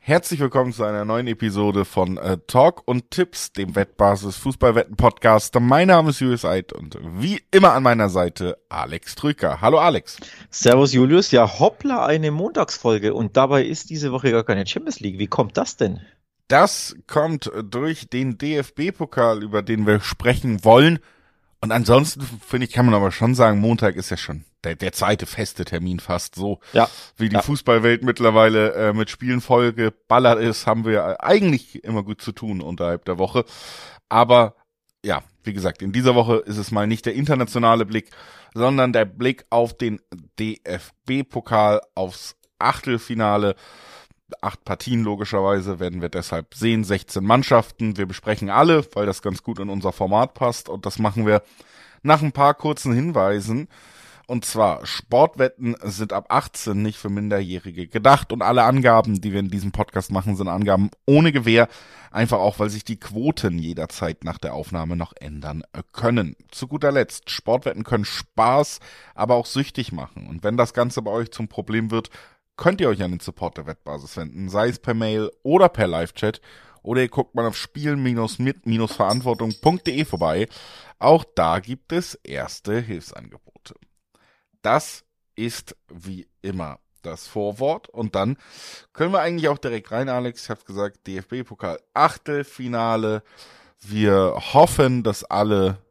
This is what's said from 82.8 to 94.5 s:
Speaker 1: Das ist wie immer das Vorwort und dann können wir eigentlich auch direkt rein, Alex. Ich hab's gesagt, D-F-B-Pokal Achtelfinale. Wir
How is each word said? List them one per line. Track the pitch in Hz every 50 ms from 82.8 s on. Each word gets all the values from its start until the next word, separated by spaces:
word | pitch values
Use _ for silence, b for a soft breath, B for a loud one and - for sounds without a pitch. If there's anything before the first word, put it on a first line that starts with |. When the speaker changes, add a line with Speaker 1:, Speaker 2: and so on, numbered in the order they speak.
| 120 110 104 82 76 - - - 60 - - - _ _ _ _ _ - - _ _ _ _ _ _ _ _ _ _ _ _ _ _ _ _ _
Speaker 1:
Das | _ 107 117 151 - - - - _ _ _ _ _ _ _
ist | - 110 120 113 - - - - _ _ _
wie | - 87 85 92 95 92 - _ _ _ -
immer | 98 95 92 82 76 69 - _ _ _ _
das | _ 85 80 80 -
Vorwort | - - 110 104 101 104 110 131 139 160 160 _ -
und | _ - 113 107 -
dann | 98 98 110 139 B B B B B B B B B B B _
können | - 156 175 196
wir | 190 156
eigentlich | 170 175 170 156 156
auch | 143
direkt | 139 - 139 117 110 104 -
rein, | 107 117 135 135
Alex. | 127 123 123 123 120 - -
Ich | -
hab's | 113 - _
gesagt, | _ 98 98 101 101 98 _ _
D-F-B-Pokal | - 95 92 90 _ - 127 123 _ 107 _ - 95 80 76 _ _ _
Achtelfinale. | - 147 160 - - _ - 147 143 139 - - - 127 123 120 117 113 113 113 110 110 107 107 107 107 b b b b b b b b b b b
Wir | _ 101 104 107 107 104 98 98 95 92 - - - -